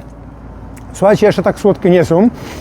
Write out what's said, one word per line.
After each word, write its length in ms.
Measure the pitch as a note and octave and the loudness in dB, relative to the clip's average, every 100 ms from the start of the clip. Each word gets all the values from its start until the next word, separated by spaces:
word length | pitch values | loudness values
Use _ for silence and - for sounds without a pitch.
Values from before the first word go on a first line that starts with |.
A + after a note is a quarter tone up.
| - - - - - - - - - | 0 -18 -20 -20 -20 -20 -20 -20 -18
słuchajcie, 320 | - F#3+ G#3+ G#3 | -2 2 4 2
jeszcze 180 | F3+ | 2
tak 160 | G3 F3 | -2 0
słodkie 300 | G#3 F#3 F#3+ | 0 0 2
nie 160 | F3+ D#3+ | 2 2
są, 240 | E3 A3+ - - - | 2 2 -2 -14 -16